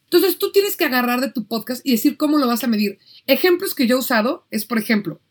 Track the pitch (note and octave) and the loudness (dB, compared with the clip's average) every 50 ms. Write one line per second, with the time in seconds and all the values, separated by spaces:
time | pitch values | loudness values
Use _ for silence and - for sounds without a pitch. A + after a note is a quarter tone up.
0 | _ _ F4 F4 F#4 F4+ - - G4+ G4 - G4+ G4+ G4+ - - E4+ C#4 B3+ B3 | _ _ 2 2 2 2 0 -2 -4 0 2 2 2 2 -2 -2 -2 0 0 0
1 | A#3+ A#3+ B3 B3 C#4 - - A#3+ G#3 - A#3 A3 - - A#3+ - - C4+ A#3+ A3 | 0 0 -2 -2 -4 -4 -4 -8 -6 -6 -6 -6 -6 -6 -10 -6 -2 0 0 2
2 | - C#4+ - - D#4 C#4+ D4+ D4 C4 A#3+ A#3+ A3+ C4+ A#3+ A3 G#3 G#3 G3+ G3 - | 2 0 0 2 0 2 2 2 2 2 0 0 0 0 0 0 0 -2 -4 -8
3 | _ - - - _ C4+ C4+ - - F4+ F4 F4 G4 F#4+ - - B3+ A3 B3+ C4 | _ -20 -20 -10 _ -2 0 2 2 2 2 2 -2 -4 -2 0 0 2 2 0
4 | - - B3 G#3+ G#3 C4 F4+ - _ _ G#3+ G#3+ - - A#3 A3 G#3+ - A3 G3+ | 0 0 0 0 0 -2 -4 -6 _ _ -8 -8 -6 -4 -4 -4 -2 0 -2 -2
5 | - E3 D#3 - _ _ | -2 -6 -10 -12 _ _